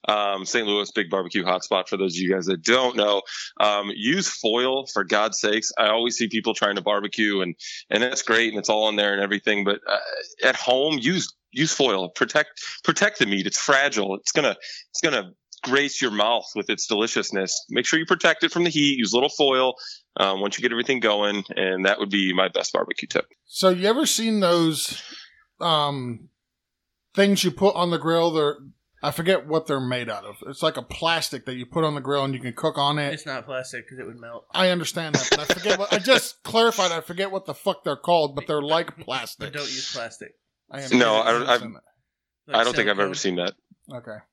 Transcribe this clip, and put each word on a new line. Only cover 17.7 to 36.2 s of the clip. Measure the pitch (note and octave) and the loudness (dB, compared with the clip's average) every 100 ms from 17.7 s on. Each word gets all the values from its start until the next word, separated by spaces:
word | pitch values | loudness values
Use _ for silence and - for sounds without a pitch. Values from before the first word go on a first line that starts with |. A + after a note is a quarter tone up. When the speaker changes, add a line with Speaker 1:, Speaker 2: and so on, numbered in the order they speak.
| A2+ B2 | -2 0
Speaker 1:
sure | D#3+ | 0
you | E3 | 2
protect | F3+ F3 D#3 | 2 4 2
it | E3 | 0
from | F3 | 2
the | F3 | 2
heat. | D#3 C#3+ C3+ | 4 2 2
Use | G#2 | 2
a | A#2 | 2
little | C#3+ | 2
foil, | - C#3+ C3 C3 - - - _ - | 2 4 4 2 0 -16 -20 _ 0
um, | G2 F#2+ | 0 0
once | G2+ - | -2 -2
you | |
get | A#2+ | -2
everything | A#2 B2 B2+ | -2 0 2
going, | A2+ G#2 G#2 G2+ F#2+ - | 2 2 0 -2 -4 -2
and | F#2+ F#2 F#2+ | -2 2 2
that | G2+ | 2
would | G2+ | 0
be | G2+ F#2+ | 0 2
my | F2+ F#2 | 2 2
best | F2+ - | 0 -4
barbecue | F2+ F#2 - - | -8 -8 -8 -2
tip. | E2 - _ _ | -4 -4 _ _
Speaker 2:
So | - F#3+ | 0 2
you | F3+ G3 | 2 2
ever | A#3+ D4 | 2 0
seen | - A3+ G#3+ | 0 0 2
those, | F3+ F3 E3 D3 - - - - - _ _ _ | 4 4 2 0 -6 -8 -14 -20 -20 _ _ _
um, | E3+ D#3 D3 C#3 B2 A#2 - _ _ _ _ _ _ _ _ | 0 2 0 -2 -8 -10 -14 _ _ _ _ _ _ _ _
things | - G3+ G3 | 2 2 4
you | F#3 | 0
put | C#3 G3 E3+ | 2 2 2
on | F3 | 0
the | E3 | 0
grill. | D#3 E3 E3+ | 2 2 2
They're, | D#3+ D3 C#3+ C3+ _ _ _ | 2 0 -2 -16 _ _ _
I | D3 | -6
forget | C#3+ E3+ F#3 D3+ | -2 2 2 2
what | D#3+ D#3 | -2 0
they're | C#3 | -2
made | B2+ B2+ A2+ | -2 -4 -4
out | G#2 G2+ | -8 -10
of. | G#2 - | -16 -16
It's | C#3 | -2
like | D#3+ C3+ | -2 -2
a | |
plastic | A#2+ - D3+ E3 C#3 C3 - | -10 -4 0 0 -2 -8 -10
that | B2+ | -10
you | A#2+ | -6
put | E3+ D#3 | 0 0
on | D3 | 0
the | |
grill | C3 C#3+ C3+ | -2 0 0
and | |
you | C3 | -4
can | B2+ | -8
cook | A#2 D#3+ D3 | -4 -2 0
on | C#3+ D3 | 0 0
it. | C#3+ | -4
Speaker 3:
It's | D3 - | -6 -8
not | C3 A2+ | -10 -8
plastic | C3 B2+ B2 - | -8 -8 -12 -14
'cause | C3 | -14
it | - | -14
would | A#2 | -14
melt. | A#2 A#2 _ | -16 -18 _
Speaker 2:
I | - F#3 | 0 2
understand | F3 D#3+ F3 D#3+ D3 | 2 -2 -6 -2 -2
that, | - | 2
but | - | 0
I | D3 | 0
forget | - G3+ F#3 | -2 0 0
what, | G3+ | 2
I | G#3 | 0
just | G#3+ B3+ | 4 2